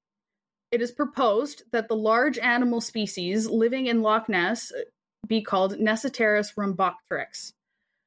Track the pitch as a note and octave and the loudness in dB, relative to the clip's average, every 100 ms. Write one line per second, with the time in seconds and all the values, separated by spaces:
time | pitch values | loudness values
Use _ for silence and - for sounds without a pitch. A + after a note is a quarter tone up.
0 | _ _ _ _ _ _ - A#3 A#3+ - | _ _ _ _ _ _ -4 -2 -2 -2
1 | D4 - A#3+ G#3 C#4 - - A#3 A3+ A3 | -4 2 2 2 -2 -8 -4 -4 -2 -2
2 | G#3+ A#3 C#4+ B3 B3 A#3+ B3 A#3 - A3+ | 2 4 2 0 0 2 2 0 -4 -4
3 | G3+ - F3 G#3+ A3 A3+ A3+ C4 B3+ A#3 | -4 -4 -2 0 0 2 2 2 0 2
4 | G#3+ A3 A3+ F#3 F3 A#3 - - - _ | 2 2 0 0 0 -2 -6 -10 -12 _
5 | _ _ G#3 A3 G#3+ F#3+ F#3+ G3+ G#3+ A3+ | _ _ -2 -2 0 0 0 0 0 0
6 | C4+ - A3 G#3 G#3 - G3 F#3 F#3 - | -4 0 2 2 0 -4 -4 0 -2 -2
7 | - D3 - - - _ _ _ _ _ | -8 -8 -8 -14 -16 _ _ _ _ _